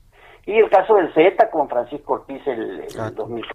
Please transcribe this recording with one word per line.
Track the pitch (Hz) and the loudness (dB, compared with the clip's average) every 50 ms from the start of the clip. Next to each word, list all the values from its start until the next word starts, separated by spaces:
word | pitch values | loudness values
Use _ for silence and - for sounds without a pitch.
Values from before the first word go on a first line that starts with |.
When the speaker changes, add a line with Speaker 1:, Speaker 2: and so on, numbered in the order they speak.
| _ _ _ _ _ - - _ _ | _ _ _ _ _ -20 -20 _ _
Speaker 1:
Y | - 202 226 | -2 2 2
el | - - | 4 4
caso | - 381 370 - 226 | 4 2 4 4 4
del | 208 170 147 - | 4 2 2 4
Zeta | - 156 - 180 - - - | 4 4 4 6 4 2 2
con | - 160 143 123 | 0 -2 -4 -2
Francisco | - 123 120 - - 143 - - 139 | -2 -4 -4 -4 -6 -10 -6 -4 -4
Ortiz | 113 - - 139 131 - 143 | -4 -6 -8 -16 -10 -6 -6
el, | 127 113 110 101 95 82 | -6 -4 -6 -8 -8 -10
el | 71 - | -12 -12
Speaker 2:
Claro. | - - 113 110 | -10 -10 -10 -8
Speaker 1:
dos | - - 107 113 | -8 -8 -10 -8
mil | 120 117 107 - - | -10 -10 -10 -6 0